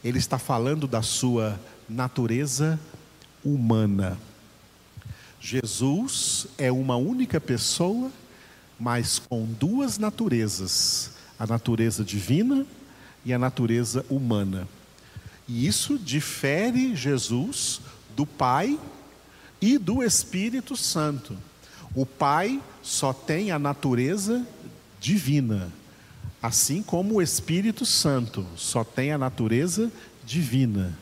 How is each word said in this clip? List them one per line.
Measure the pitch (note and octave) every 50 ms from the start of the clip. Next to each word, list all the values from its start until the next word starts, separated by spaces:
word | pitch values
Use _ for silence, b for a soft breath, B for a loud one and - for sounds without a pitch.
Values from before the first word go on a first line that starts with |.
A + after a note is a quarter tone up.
| -
ele | A#2+ B2 B2+
está | - - - C3
falando | - - C#3 A#2 A#2 C3 D3+ D#3 D3+ C3+
da | B2+ A2+
sua | A2 - - - - B2+ A#2+ A#2 A2 G#2+ G2+ F#2 B B B B B -
natureza | A2+ A#2+ B2+ B2+ - - B2 A2+ A2+ B2 D3 D3 B2+ C3+ D3+ D#3 D#3+ D#3 D#3 - - - - - - - - - - - -
humana. | C#3+ C#3+ C#3 A#2+ A2+ A2+ A2 A2 G#2 G2+ G2 F#2+ F#2 F#2 G2+ - - - - - - - - - - - - - - - - B B B B B B B B
Jesus | - - A2+ C3 B2 A2+ G#2+ G2+ A#2+ C3+ C#3+ F3+ A#3+ C4+ - - - - - - - - - -
é | D3 B2+
uma | B2+ C3 C3 C3 B2+
única | A#2+ B2+ F3 B3+ B3+ B3+ - - D#3+
pessoa, | - - B2+ A#2 - - - - E3+ F3+ G#3 A#3 B3 C4 C4 - B B B B B B B B B B B B
mas | A#2 A#2+ A#2+ A#2+ A2+ - - -
com | - - B2+ A#2 A2
duas | A2 A2+ A2 C3+ E3 G#3+ C4 C#4 B3+ G#3 G3+
naturezas: | G#3+ G#3+ G#3 - A3+ G#3 C3 A#2 A2 G#2 G2 - G2 F2+ - - - - - - - - B B B B B B
a | A2+ G#2+
natureza | A#2 A2+ - - A#2 A2 A2+ A2+ A2 - G#2+
divina | F#2 F#2 G#2 F#2 F2 B2+ E3 A3 B3+ C#4+ C4+ C4+ - - - B B B B B B B B -
e | B2+ B2+
a | B2
natureza | B2 B2+ - - B2 A2+ A2+ A#2+ A#2+ A2+ G#2+ B2+ C3 -
humana. | C3+ C#3 C3+ A#2+ A2+ G#2 G2+ G2 F#2+ F#2+ F2+ F#2 - - - - - B B B B B B B B B B -
E | B2 A#2 B2
isso | F3 G#3 - - - D4 C#4
difere | G3+ C#3+ B2 D3+ D3 - - - - C#3 C#3+ E3 G#3 B3 A#3+ B3+ B3+ C4 A#3
Jesus | D#3 A#2+ C#3 C#3+ B2+ - - A#2 A#2+ C#3+ A3+ C#4+ - - - - - B B B B B B G#2+
do | A2 D3+ D3
Pai | - - C#3 B2+ B2 C#3 F3+ A#3+ D4 D#4 - - - - - - - - B B B B B B B B
e | - G#3 C4+ C#4+
do | G3+ D#3+ G#3+ C4 B3+
Espírito | A3+ - - - - - F#3 G3 A#3 A#3 C4 - - C#4 A#3+
Santo. | - - - E3+ D3+ D3+ D3 C3+ A#2 - G#2+ F#2 E2+ - - - B B B B E3 B -
O | B2+ C3+
Pai | B2+ - - D#3 C#3 C#3+ D#3+ F3+ G#3+ C4+ C#4 - - - - -
só | - - - - C#3 B2+
tem | - - - D#3 D#3+ G#3 G#3
a | F3 D3+
natureza | C#3+ C#3+ C#3+ - - C#3+ B2 A#2+ B2 C3+ F3+ G#3+ F#3+ G3+ A#3 B3 B3 - - - - - - - - - - -
divina, | - A2+ F3+ G#3 D3+ B2+ C#3+ D3 C3+ A#2 G#2+ G2+ F#2 F2 E2+ - - B B B B B B B B B - -
assim | - A#2+ B2 - - - C#3+ F3+ G#3
como | - - E3+ F#3 G3+ A3
o | G#3
Espírito | F3 D3 - - - - D#3+ F3 G3+ A3+ G#3+ - C4
Santo | - - - - D#3 C#3 C3 A#2+ A2 - G#2+ F#2+ F2+ E2+
só | E2+ - - - B2 A2+
tem | - - - C3 C#3
a | D3+ D3
natureza | C3 C3 - - A#2+ A2 A2+ A#2+ D3+ F#3 E3+ F#3+ A3+ A#3 A3 B B B B B -
divina. | A2+ A2 E3 E3+ A#2+ A#2 C3+ C3+ A#2+ G#2 G2+ F#2+ F2+ E2+ D2+